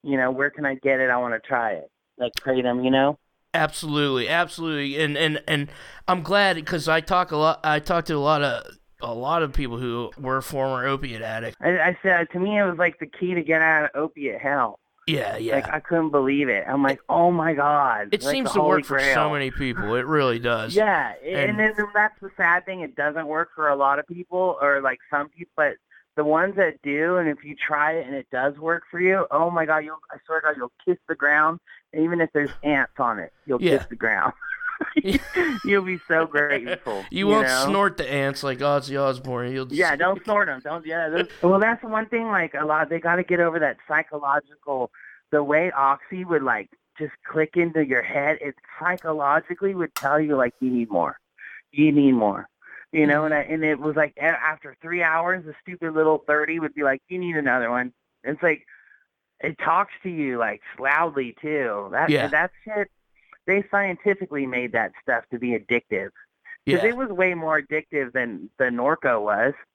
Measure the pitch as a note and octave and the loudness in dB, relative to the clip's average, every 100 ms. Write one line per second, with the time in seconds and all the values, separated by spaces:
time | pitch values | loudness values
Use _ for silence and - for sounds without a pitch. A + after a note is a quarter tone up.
0 | D3 C3+ B2+ C3 C#3+ - C#3+ C3 C3+ C3+ | -2 0 0 0 -2 -2 -6 -2 0 2
1 | C3 B2 B2 A2+ - B2+ A2+ F2 C#2+ _ | 2 0 0 -6 -2 -2 -2 -4 -10 _
2 | _ _ B2 - C3+ C3 B2 B2 C3 C3+ | _ _ -6 -6 -2 0 0 0 2 4
3 | C#3 D3 _ _ _ E3 D3+ - D#3+ D3 | 2 0 _ _ _ -2 -2 -4 -4 -2
4 | C#3+ B2+ A#2+ E3 F3 - E3 D3+ C#3+ C#3 | 0 0 0 -2 -2 -4 -6 -4 -6 -2
5 | D#3 C#3+ D#3 D3+ - D3+ C#3+ - - - | -2 0 0 -2 -2 -2 -2 -10 -20 -10
6 | - F3+ D3+ G3+ G3 E3+ D#3 F3 D3 D#3+ | -2 -2 2 2 2 0 -2 -4 0 0
7 | D#3+ F3+ F3+ D3+ D#3 D#3 D#3 D3+ D3 F3 | 2 0 0 2 2 2 0 -2 0 -2
8 | D#3+ D3+ D3 D3+ C#3+ - - - _ _ | 0 -2 2 2 0 -2 -8 -20 _ _
9 | A#2+ A#2 C3 E3 D#3 C3 C3+ A#2 B2 A#2 | -10 -6 -2 0 0 -2 -2 -4 -4 -4
10 | A#2 - C3 C3 B2+ C#3+ C3+ C3 C3 C#3 | -6 -8 -4 -4 -2 -4 -2 -2 -2 -2
11 | C3+ A2+ A2 A2 A2+ - D#3+ F3+ E3 F3 | -4 -8 -8 -6 -8 -4 0 2 0 0
12 | F#3+ F3 E3 F3+ G3 G#3 G3 E3+ F3 - | 0 2 0 -2 0 2 0 2 -2 -2
13 | D#3 - F3+ F3+ D3+ D#3+ D#3+ D#3 D3+ C#3 | -14 -6 -2 -2 2 2 4 2 0 -2
14 | D#3 D3+ C#3 G2 C3+ C#3 A#2 - _ _ | -6 -4 -6 -4 -2 0 0 -4 _ _
15 | - D3 G#2 A2 A2+ C#3 - D#3 - E3+ | -4 -2 -2 -6 -2 -2 -2 -6 -2 0
16 | D#3+ C#3+ C3+ C#3 C#3 G2+ E2 C3+ C#3 C3+ | 2 2 2 2 2 0 0 0 0 0
17 | - E3+ F3 F3 D#3+ D3 C#3+ D3 C#3 A2 | -2 4 4 4 0 2 2 4 4 0
18 | G#2 G3+ - C4+ A#3 G3+ D3+ D3+ C#3 C#3 | -2 -2 0 0 0 2 4 2 2 0
19 | C#3 B2+ D3+ D3 C3+ B2+ C#3 A2+ G2 A#2+ | 4 4 2 0 -4 -2 -4 -2 -2 -2
20 | B2+ D3+ C3+ A#2 A#2 A2+ A2 G3 G#3+ F3 | 2 2 2 2 0 0 0 2 4 2
21 | B2 - C#3+ E3+ C#3 G#3 G#3+ G#3 G#3 G#3 | 0 -6 -6 -2 0 2 0 0 0 2
22 | G#3 _ G3 - F3 F3 F3+ F#3 D3+ C#3 | 0 _ -18 -2 2 2 -2 -10 -10 -4
23 | D3 D3+ D3+ D#3 E3 - D3+ C#3 C#3 C#3+ | -4 -2 -4 -4 -4 0 0 4 2 2
24 | D3+ F3 F3+ F3+ F#3 E3 C#3+ C#3 C3+ B2+ | -2 -12 -6 0 0 2 2 2 0 -4
25 | - D3 D3 E3 E3+ - D3 B2+ _ - | -4 -4 -4 -12 -12 0 0 0 _ -20
26 | _ - D3+ D#3 F#3 G3 F3 D#3 C#3+ D3 | _ -2 2 2 2 2 0 0 -4 -2
27 | D#3+ F3+ D#3+ C#3+ D3 C#3+ - D3+ D3+ D#3+ | 0 2 0 -4 -10 -10 -4 0 0 0
28 | C3 C#3 B2 B2+ C3+ C#3+ D#3+ E3+ - F3 | -4 -10 -6 -2 -2 -2 -2 -2 -4 0
29 | F#3 F#3+ E3+ D3+ E3 F3 D#3 D#3 D3+ D#3 | 2 2 2 0 2 0 0 0 -2 -14
30 | _ - - D#3+ D#3 D3 B2 _ - F3+ | _ -20 -4 -2 0 -2 -8 _ -2 -2
31 | - D#3+ C#3+ D3 D#3 E3+ _ - _ D#3+ | -2 0 2 4 4 0 _ -20 _ -2
32 | E3 F3 D#3+ D3+ C#3+ - D3+ C#3+ B2+ - | 0 2 0 0 -2 -2 0 0 0 0
33 | B2 G#2 E2 _ - B2 E3+ C#3 - A#2 | -2 -2 -8 _ -4 0 2 2 -2 -4
34 | A#2 G2+ D2+ - - - - - - - | 0 2 0 -2 -12 -8 -8 -8 -2 -2
35 | G3 C#4 - F4+ E4+ A#3 F#3+ G3+ F#3 F3+ | 0 -2 -2 -2 0 -2 0 0 0 -6
36 | - E3 D#3+ D3 D3 C#3 B2 E3+ B2+ G2+ | 0 0 2 0 0 0 -4 -8 -6 -8
37 | F#2 F3 G3 G#3+ C3 B2+ C#3 G3 G3 F#3+ | -6 -2 2 4 4 2 2 2 2 0
38 | C3+ C#3 C#3 C#3 C#3+ B2+ C#3+ C#3+ C3+ C#3 | -4 0 0 -2 -6 -2 0 0 0 0
39 | C#3 B2 B2+ B2 B2 C3 C3 C#3+ F3 C#3+ | 0 -2 -6 -6 -4 -6 -6 0 2 2
40 | F3+ G3 G#3+ G#3 F#3+ C3 D3 E3 D#3 E3 | 0 0 0 0 0 -4 -8 -10 -6 -4
41 | D#3+ E3 F3 - F3 G3 G#3+ A#3 A#3 A3 | -2 -2 -4 2 4 6 4 0 -2 -4
42 | A3 A#3 A3+ G3 E3 C#3+ D#3 D3+ D3 E3 | -2 -4 0 -2 -2 -4 0 0 0 -2
43 | E3+ F3 F3 F3 E3+ E3 D3 A#2 - D3+ | 0 0 2 2 2 2 0 -2 -2 -2
44 | D#3+ D3 C#3+ C#3+ C#3+ D3+ D3+ C3+ A#2+ - | -2 -6 0 0 -2 _ -6 -4 -4 -8
45 | - - _ D3+ C#3+ D3+ F3+ C#3 C3+ C#3 | -20 -20 _ 0 2 2 2 2 2 2
46 | - F#3 F#3 D#3+ C3+ A2 G2 _ _ - | -2 -10 0 0 2 -2 -4 _ _ -12
47 | D3+ - - D#3 D3+ F3 E3+ D#3+ C#3+ B2+ | -12 -10 -6 -2 0 2 2 2 2 0
48 | A#2 D3+ C#3+ D#3+ C#3+ - - - E3 F3+ | 0 -2 0 -2 -4 -12 -20 -6 -4 -2
49 | E3 D#3 C#3 D3+ D#3+ F3 G3 F#3+ E3 - | -4 -2 2 2 0 -4 -2 -2 -4 -4
50 | C#3 D3+ D3+ C#3 B2 _ B2+ B2 A#2 F#2 | 0 2 2 2 2 _ 0 0 0 0
51 | D#2+ - _ _ - - _ C#3+ D#3 D3 | 0 -4 _ _ -20 -20 _ 2 4 6
52 | C#3 B2 G#2 G2 G2+ _ - - - D#3+ | 6 6 4 0 -8 _ -20 -20 -4 2
53 | D3 D3 D#3 D3+ - D#3+ D#3 C#3+ D3+ D3+ | 4 4 2 0 -2 -2 0 0 -2 0
54 | D3+ - D3+ D#3+ D#3 D#3 C#3+ - E3 F3 | 0 0 -2 0 -2 -4 -14 -18 -8 -2
55 | E3+ D#3+ F3 F#3 D#3 D3 - F3+ E3 D#3 | 0 0 0 -4 -6 -16 -16 -8 -2 2
56 | D#3 D3+ - D3+ D3+ E3 D3+ D3 C#3 C3+ | 4 2 2 0 0 -2 -4 0 0 0
57 | _ F3+ F3+ D#3+ C#3 B2 A#2 B2 B2+ _ | _ -6 -4 -2 0 0 0 -2 -4 _
58 | _ _ A#2+ D3+ F3 D#3 _ - _ _ | _ _ -8 -2 0 -2 _ -20 _ _
59 | _ _ _ _ - D#3 - E3+ G3+ - | _ _ _ _ -10 -4 0 0 -2 -6
60 | F#3+ E3 C#3+ B2 A2+ G#2 - - C3 D3 | -8 -4 -4 -2 -2 -4 -14 -4 0 2
61 | E3+ C#3 B2 - D#3 D3+ B2 G2+ G2+ B2+ | 2 -2 -6 -8 -4 -2 -2 -4 -4 0
62 | - D3 A#2 D3+ F3+ _ - G#3+ G3 _ | 2 2 2 0 0 _ -10 -6 -6 _
63 | _ _ _ - - G3 G3+ G3+ G3 - | _ _ _ -12 0 0 2 0 0 -2
64 | G#3 G3 F#3 D3 C3 B2 B2 A2+ G#2 - | 0 -2 -2 -4 -2 -2 -2 -2 -2 -4
65 | - A#2 - A#2+ B2 A2+ G#2+ A#2+ _ G2 | -2 -2 -2 -6 -2 -2 0 -2 _ -6
66 | G2 _ - _ - - - F3 G#3+ A#3+ | -6 _ -20 _ -20 -10 0 2 2 0
67 | C4 F3+ F#3 F3 D#3+ D#3 C#3 D3+ - D3 | -4 0 0 0 0 0 0 -6 -4 -4
68 | B2+ B2+ A#2+ F#2 F#2 _ C3 A#2+ B2+ D#3 | -2 -4 -4 -6 -12 _ 0 2 0 2
69 | C3+ A#2 G#2 G#2 B2 C#3+ - | 2 2 2 2 2 0 -16